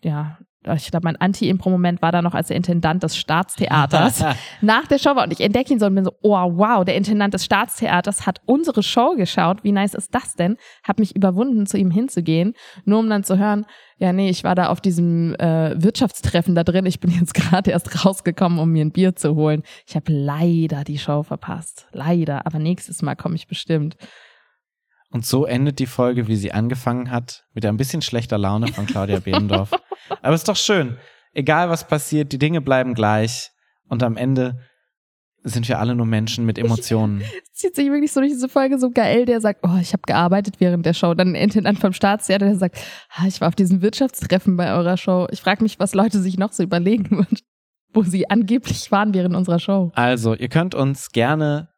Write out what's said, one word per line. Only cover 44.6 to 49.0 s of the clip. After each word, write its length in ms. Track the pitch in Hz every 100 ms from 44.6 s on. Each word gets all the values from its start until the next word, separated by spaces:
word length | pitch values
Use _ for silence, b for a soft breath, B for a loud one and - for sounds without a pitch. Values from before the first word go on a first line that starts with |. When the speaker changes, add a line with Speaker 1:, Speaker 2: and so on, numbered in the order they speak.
| 175
Speaker 1:
eurer 220 | 104 175 180
Show.“ 300 | - 185 180
Ich 120 | -
frag 180 | - 202
mich, 180 | 220 -
was 140 | 208
Leute 280 | 196 214 202
sich 180 | 185 185
noch 140 | 190
so 100 | -
überlegen 560 | 180 175 175 226 170 185
<laughs> 0 |
und 240 | 185 - _ _ _ _ _
wo 100 | 220
sie 280 | 180 185 -
angeblich 600 | 240 202 240 - - -
waren 220 | 202